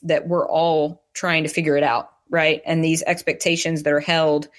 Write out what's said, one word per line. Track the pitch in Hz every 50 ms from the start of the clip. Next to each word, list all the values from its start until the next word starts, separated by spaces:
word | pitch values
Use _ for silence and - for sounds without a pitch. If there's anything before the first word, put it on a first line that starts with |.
| -
that | 165 156 - - 175
we're | 175 175 - -
all | - 160 165 170 160 156 147 156 170 - _ _
trying | - - - 180 165 160
to | 156 151
figure | - - 165 156 143
it | 143
out, | 147 135 117 117 - - _ _ _ -
right? | 165 165 156 156 156 - -
And | - 165 165 160
these | 160 160 160
expectations | - - 175 165 - 165 156 - - 175 170 165 - 170 165 151
that | 147 151
are | 147 147
held, | 147 - 165 165 160 156 147 147 147 - _